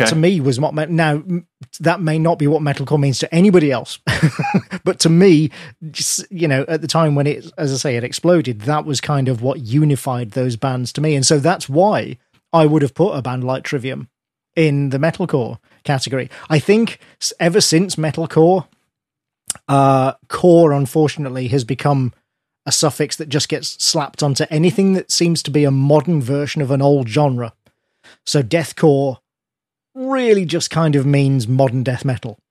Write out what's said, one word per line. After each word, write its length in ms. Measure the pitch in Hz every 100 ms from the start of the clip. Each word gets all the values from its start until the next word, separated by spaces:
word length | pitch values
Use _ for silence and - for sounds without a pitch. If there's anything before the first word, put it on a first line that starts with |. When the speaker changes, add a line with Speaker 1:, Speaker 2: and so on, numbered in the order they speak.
Speaker 1:
Okay. 60 | 113
Speaker 2:
to 100 | 160
me 240 | 170 190
was 200 | 135 120
what 140 | 151
me-, 120 | 151 156
now 280 | 165 160
m-, 320 | 151 185 175 170 _ - -
that 200 | 160 180
may 180 | 160 156
not 200 | 165 170
be 80 | 143
what 140 | 156
metalcore 400 | 147 139 135 151
means 180 | 139 123
to 140 | -
anybody 360 | 165 202 185 151
else, 260 | 123 - - - - 156 -
<laughs> 420 | 807 415 - 185
but 140 | - 175
to 80 | 165
me, 420 | 165 196 156 156 - - - 156
just, 400 | - - - -
you 160 | 180 165
know, 180 | 135 160
at 120 | 160
the 40 | 147
time 280 | 165 160
when 120 | 143 143
it, 240 | 143 165 -
as 160 | 147
I 40 | 135
say, 200 | 147 120
it 80 |
exploded, 580 | 123 - 165 175 127 107
that 220 | 110 151
was 160 | 151 131
kind 260 | - 143 131
of 140 | 120
what 180 | 123 139
unified 720 | 113 135 151 139 - 123 113
those 240 | 131 127 113
bands 360 | 135 127 123
to 60 | -
me, 140 | 156
and 100 | 143
so 140 | 127 151
that's 300 | 147 185 -
why 500 | 139 196 165 110 127 _ _ _
I 140 | 170 156
would 160 | 156
have 120 | 139
put 180 | - 185
a 100 | 151
band 220 | 123 127
like 200 | 127 131
Trivium 440 | - 143 123 135 - _ _ _ _
in 360 | - 156 143 139
the 80 | 131
metalcore 600 | 156 - 180 147 110 120 _ _
category. 480 | - 135 113 131 123 - -
I 80 | 156
think 400 | - 214 226 - _ -
s-, 120 | - -
ever 200 | 170 170
since 360 | 156 160 190 160
metalcore, 680 | 156 151 165 - 165 190 - _ _ _ _ _ _ _ - - -
uh, 440 | 139 139 135 131 - -
core 440 | - 180 170 165
unfortunately 760 | 143 135 160 151 - 139 127 123
has 160 | 139
become 480 | 113 135 147 139 127 - _ _ _ _ -
a 60 |
suffix 440 | - 156 - 151 -
that 120 | 156
just 200 | 143 -
gets 340 | 151 - -
slapped 380 | - 165 143 -
onto 220 | 147 131 156
anything 440 | 156 175 175 196
that 160 | 190 -
seems 320 | - 170 160
to 80 | -
be 140 | 143
a 60 | 143
modern 520 | 135 139 151 147 160
version 400 | 120 143 143 -
of 80 | 131
an 100 | 135
old 260 | 143 143 120
genre. 440 | 110 147 123 117 - _ _ _ _ _ _
So 180 | - 147
deathcore 760 | 117 165 156 - 160 139 139 123 _ _ _ _ _ _ _
really 500 | 262 262 269 240 208
just 260 | 170 165 -
kind 260 | 160 160 143
of 80 | 135
means 400 | 143 139 135 110
modern 360 | 131 135 127
death 220 | 123 123
metal. 340 | 143 123 120 104 _